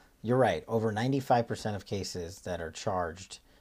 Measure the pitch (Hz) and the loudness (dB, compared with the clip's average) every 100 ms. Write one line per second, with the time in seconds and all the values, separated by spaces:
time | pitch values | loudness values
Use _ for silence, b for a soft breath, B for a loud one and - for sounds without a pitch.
0 | b b 113 127 113 80 - 113 110 107 | b b 2 6 6 4 0 0 2 0
1 | 127 139 135 127 117 107 110 101 - 101 | 0 0 4 2 2 -2 -4 -6 -6 -6
2 | 90 90 85 95 92 85 80 - 110 92 | -6 -8 -8 -10 -8 -6 -6 -6 -2 0
3 | 85 85 95 - b b | -2 -6 -14 -18 b b